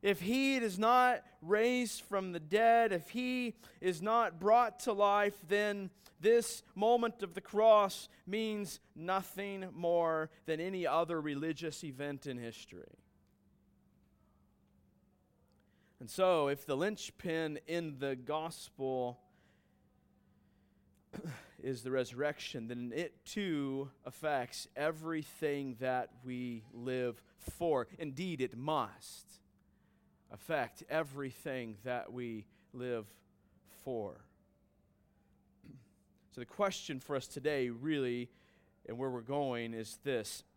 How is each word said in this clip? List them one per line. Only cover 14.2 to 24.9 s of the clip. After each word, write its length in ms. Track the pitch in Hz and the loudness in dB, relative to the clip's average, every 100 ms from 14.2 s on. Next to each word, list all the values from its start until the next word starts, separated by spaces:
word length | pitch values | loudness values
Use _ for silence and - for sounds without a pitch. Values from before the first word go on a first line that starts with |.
| _ _ _ _ _ _ _ _ _ _ _ _ _ _ _ _ _ _ | _ _ _ _ _ _ _ _ _ _ _ _ _ _ _ _ _ _
And 80 | 117 | -12
so, 400 | - 185 170 143 | 2 4 6 4
if 160 | 143 - | 0 -2
the 100 | 135 | 0
linchpin 840 | 185 214 - - 185 160 160 143 - | 0 -2 -10 -8 -4 -2 -2 -4 -4
in 300 | 170 165 139 | -4 -4 -4
the 180 | 139 131 | -4 -4
gospel 1040 | 123 151 160 - - - 135 131 123 120 _ _ _ _ _ _ _ _ _ _ _ _ _ _ _ _ _ _ _ | -2 -4 -4 -10 -16 -6 -2 -2 -4 -6 _ _ _ _ _ _ _ _ _ _ _ _ _ _ _ _ _ _ _
<clears throat> 100 | - 165 127 - - | -10 -10 -12 -16 -12
is 180 | 131 127 | -8 -6
the 100 | 123 | -2
resurrection, 760 | 131 123 120 147 151 - 135 113 | 0 -2 -2 -4 -4 -8 -8 -8
then 240 | 120 123 | -8 -6
it 300 | 120 170 - | -6 -6 -10
too 680 | - - 196 151 139 135 139 - - | -10 -4 -2 -2 -2 -4 -6 -10 -16
affects 640 | - 156 143 123 - - - | -6 -2 -2 -2 -8 -12 -2
everything 1000 | 151 | -2